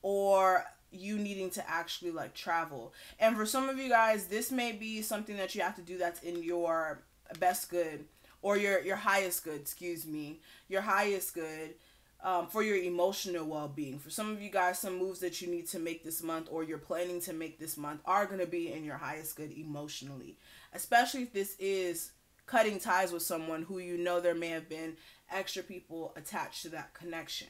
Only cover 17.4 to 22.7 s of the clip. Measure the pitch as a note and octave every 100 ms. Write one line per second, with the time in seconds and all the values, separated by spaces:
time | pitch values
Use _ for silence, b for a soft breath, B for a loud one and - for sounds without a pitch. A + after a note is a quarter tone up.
17.4 | D#3+ D#3 D#3 - C#3+ D3 - F#3+ G3 F#3+
18.4 | F3 E3+ E3+ D#3 D3+ C#3 C#3 D#3 D#3 -
19.4 | D3+ C#3+ D#3+ D3 D3 - C3+ C3+ - -
20.4 | B B B F3 - A#3+ B3+ C4+ B3 G3
21.4 | G3 - F#3+ F#3+ F3+ E3+ - _ _ _
22.4 | - B3 A3